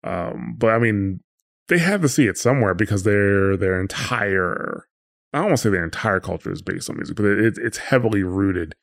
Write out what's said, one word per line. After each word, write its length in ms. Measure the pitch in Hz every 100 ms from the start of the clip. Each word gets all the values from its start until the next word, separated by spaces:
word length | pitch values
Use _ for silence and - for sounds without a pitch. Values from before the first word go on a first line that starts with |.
Um, 520 | - 87 87 - 60 110
but 120 | 117
I 80 | 113
mean, 400 | 117 104 98 92 _ _ _ _ _
they 100 | 175
have 240 | 165 202
to 60 | 156
see 180 | - 120
it 100 | 90
somewhere 380 | 117 139 107
because 300 | 90 107 101
their, 520 | 98 101 101 101 98 95
their 240 | 95 92
entire, 1040 | 95 - - 123 104 95 90 - - - - _ _ _ _
I 60 | 143
don't 80 | 202
wanna 100 | 139
say 120 | 113
their 140 | 95
entire 340 | 82 - 113 95
culture 320 | - 85 -
is 80 | 90
based 300 | 92 92 -
on 60 | -
music, 180 | - -
but 80 |
it, 320 | 104 101 113 110
it's 220 | 117 -
heavily 460 | - 131 117 107
rooted 500 | 92 95 98 90 82 -